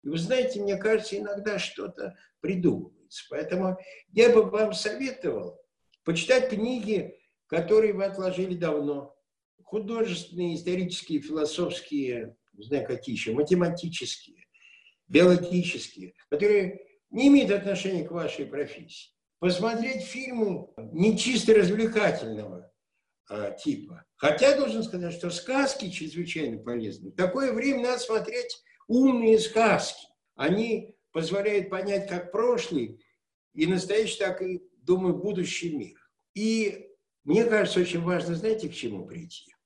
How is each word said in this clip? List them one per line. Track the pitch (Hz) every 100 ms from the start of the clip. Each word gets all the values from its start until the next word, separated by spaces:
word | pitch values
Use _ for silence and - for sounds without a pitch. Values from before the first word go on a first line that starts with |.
И | 139
вы | 165
знаете, | 180 254 - 208
мне | 202 190
кажется, | 214 220 - 202
иногда | 208 202 208 196
что-то | - - 185 - - - _ _
придумывается. | - 185 170 - - _ _ - -
Поэтому | 143 - 180 185 185 - - _
я | 202 240
бы | 226
вам | 190 208 214
советовал | - 208 226 269 214 165 110 90 - _ _ _ _
почитать | - 165 - 254 208
книги, | 208 226 254 202 196 151 - _ _ _
которые | 160 170 214 214
вы | 190 196
отложили | 190 185 175 185 175
давно. | 165 147 143 143 - _ _ _ _ _
Художественные, | _ 214 202 233 214 170 - 170 175 160
исторические, | 175 180 180 - - 151
философские, | 151 156 147 - 170 - - 147 127 120 113 - _
не | 98
знаю, | 107 147 180
какие | 123 - 110
ещё, | 117
математические, | 120 151 180 170 170 170 - 123 - - _ _ _ _ _ _ _ _
биологические, | 151 180 175 175 180 175 - - - 180 _ _
которые | 147 208 208 185 - - _ _
не | 202 277
имеют | 285 202
отношения | 202 196 190 190 180 147
к |
вашей | 170 156 - 139
профессии. | 143 147 - - - - _ _ _
Посмотреть | 180 175 220 233 254 262
фильмы | - 247 262 240 208 175 - -
не | 110 156 208 -
чисто | 240 226 220
развлекательного, | 214 180 214 226 220 190 - 113 107 101 90 - _ _ _ _ _ _
а, | 104 101
типа. | - - 113 - - _ _
Хотя | 151 - 277 277
должен | 254 220
сказать, | - 180 170
что | 165 180
сказки | - - 269 269 - 196
чрезвычайно | - 156 160 165 160 139 110
полезны. | 120 120 107 85 90
В | -
такое | 180 262 269
время | 220 277 254
надо | 240 240
смотреть | 226 220 - 240 240 - _ _ -
умные | 240 269 240 226 220
сказки. | 214 220 226 165 - - - _ _ -
Они | 143 202 233 208 - _ _
позволяют | 160 160 196 208 208 180
понять | 190 196 196 -
как | 180 180
прошлый | 202 240 240 - 151 110 - _ _ _ _ _
и | - 165
настоящий, | 185 - 214 208 -
так | 190 180
и, | 185 180 - _
думаю, | - 185 185 143
будущий | 202 185 170 - 170 147
мир. | 107 - _ _ _
И | 190 220 226 208 - - _ _ _
мне | 139 190 233
кажется, | 214 175 180
очень | 175 175
важно, | 170 180 175
знаете, | 165 220 220 151
к |
чему | - 117 98 -
прийти? | - 170 - - _